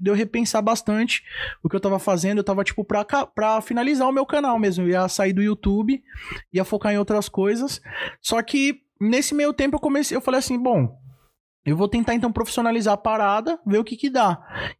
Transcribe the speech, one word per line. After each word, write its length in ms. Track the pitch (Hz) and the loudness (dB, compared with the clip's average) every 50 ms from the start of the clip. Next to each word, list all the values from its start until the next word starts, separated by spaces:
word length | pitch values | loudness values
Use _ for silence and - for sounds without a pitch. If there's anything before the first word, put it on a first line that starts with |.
de 100 | 185 196 | 0 0
eu 40 | 202 | 2
repensar 480 | 202 226 214 - 233 240 - - 220 | 2 0 0 -2 -2 -2 0 0 0
bastante 600 | 208 220 226 220 - - 208 214 233 247 - - - - - - - - - - | 2 2 0 0 0 -2 0 0 0 0 -2 -4 -6 -8 -10 -8 -8 -8 -8 -4
o 60 | - 165 | -4 -2
que 80 | - | -2
eu 40 | 196 | 0
tava 180 | 196 196 196 190 | -2 0 -2 0
fazendo. 400 | - 208 190 170 165 190 208 208 | 0 0 0 0 0 0 0 -2
Eu 60 | 196 | -2
tava, 200 | 202 196 196 196 | -2 0 -2 -2
tipo, 180 | - - - | -2 -2 -4
pra 220 | 202 - 208 208 208 | -4 -2 -2 -2 -2
ca-, 220 | 208 - 277 - | 0 -2 -2 -2
pra 340 | - - - 214 214 220 220 | -2 -4 -2 0 2 2 0
finalizar 480 | 214 - 233 240 240 277 302 262 254 254 | 0 -2 -2 -2 0 0 0 2 2 2
o 40 | |
meu 120 | 269 269 269 | 2 0 0
canal 340 | - 302 294 285 262 240 226 | 0 0 0 2 2 2 2
mesmo. 260 | 214 202 180 175 180 | 2 0 2 2 0
Eu 40 | 175 | 2
ia 180 | 180 185 185 185 | 2 2 0 0
sair 260 | - - 196 190 190 | 0 0 0 2 2
do 80 | 196 | 2
YouTube, 600 | 202 208 214 - - 202 196 208 214 220 269 269 _ - - - - - - - - _ - | 2 0 0 0 0 0 0 2 2 0 0 -2 _ -12 -16 -16 -12 -12 -14 -14 -10 _ -2
ia 100 | 180 190 | -2 -2
focar 300 | - 214 208 - 214 208 | 0 -2 -2 0 0 0
em 20 | 202 | 0
outras 300 | 202 202 214 214 202 - | 0 0 0 0 0 -2
coisas. 540 | - 196 190 202 220 233 262 277 - - - - - - - - - _ | -2 0 0 0 0 0 -2 -6 -6 -8 -12 -14 -10 -10 -10 -10 -10 _
Só 180 | - - 226 233 | -4 -2 -2 -2
que 340 | 226 226 - 277 269 277 277 - _ _ _ - | -2 0 0 2 2 2 0 -4 _ _ _ -2
nesse 360 | 202 214 240 262 285 - 294 | 0 2 2 2 2 0 0
meio 180 | 294 294 294 | 0 0 0
tempo 240 | 285 - 277 277 269 | 2 0 0 0 0
eu 40 | 294 | 0
comecei, 360 | - 302 277 285 285 - - | 0 0 0 0 0 0 -2
eu 60 | 262 | -2
falei 160 | - - 254 262 | 0 0 0 0
assim, 200 | 254 - 254 240 | 0 0 -2 0
"Bom, 380 | 247 254 233 170 127 113 - - - - - _ _ _ _ _ _ _ _ _ - | 0 2 2 2 2 0 -2 -8 -20 -20 -20 _ _ _ _ _ _ _ _ _ -2
eu 100 | 143 151 | -2 0
vou 100 | 160 202 | 2 0
tentar 280 | 202 202 233 226 269 233 | 0 0 0 0 0 0
então 180 | 240 226 233 | 0 0 0
profissionalizar 600 | 214 226 226 - - 254 233 233 226 233 202 214 202 | 0 -2 -4 -2 -2 0 0 0 0 2 2 2 2
a 20 | |
parada, 640 | 208 - 226 220 214 208 202 202 214 220 320 339 330 - | 2 2 0 2 2 2 2 2 2 0 -2 -4 -4 0
ver 100 | 208 196 | 0 2
o 80 | 214 220 | 2 2
que 100 | - 240 - | 0 -6 -4
que 100 | - 285 | -4 0
dá." 340 | 254 262 220 190 170 - - - - - - - - - | 2 4 2 2 2 0 -6 -14 -10 -8 -8 -8 -6 -2